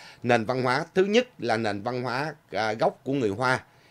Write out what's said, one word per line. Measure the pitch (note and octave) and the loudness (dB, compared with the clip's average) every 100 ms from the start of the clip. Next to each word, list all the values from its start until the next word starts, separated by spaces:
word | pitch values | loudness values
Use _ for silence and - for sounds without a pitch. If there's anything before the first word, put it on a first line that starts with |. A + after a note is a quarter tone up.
| - - | -20 -8
nền | A#2 A#2+ | 2 2
văn | A2 B2+ | 2 0
hóa. | B2+ C3 E3+ | 0 0 0
Thứ | - | 0
nhất | G3 A3 B3 - | 4 2 2 -6
là | A#2 A2+ | -2 0
nền | A2 G2+ | 0 -4
văn | A2 B2+ | -6 -6
hóa, | B2 B2 D3+ D3 _ | -4 -4 -6 -10 _
à, | F2+ A2 | -4 -2
gốc | A2 E3 - | 0 -2 -2
của | - | -4
người | C#3 A2 | 0 0
Hoa. | G2 B2+ B2 - _ _ | 0 0 0 -4 _ _